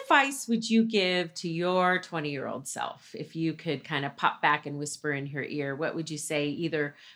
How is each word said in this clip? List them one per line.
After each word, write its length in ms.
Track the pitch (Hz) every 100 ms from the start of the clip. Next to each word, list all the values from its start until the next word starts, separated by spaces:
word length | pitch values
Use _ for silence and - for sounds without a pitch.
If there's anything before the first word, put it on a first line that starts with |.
advice 460 | 539 294 269 285 -
would 220 | 226 226
you 140 | 226
give 500 | 226 214 180 180 165
to 140 | - 175
your 500 | 165 175 185 180 180
twenty-year-old 680 | - 170 147 139 117 107 139
self 480 | - - - - -
if 180 | - 160
you 160 | 165
could 320 | 151 170 139
kind 220 | - 151 139
of 100 | -
pop 240 | - -
back 240 | 156 151
and 140 | 147 143
whisper 340 | 147 - 151
in 140 | 139 139
her 180 | 143
ear? 320 | - 147 139 139
What 180 | 160
would 140 | - 160
you 80 | 151
say, 300 | - 151 147
either 480 | 143 165 156 147 - -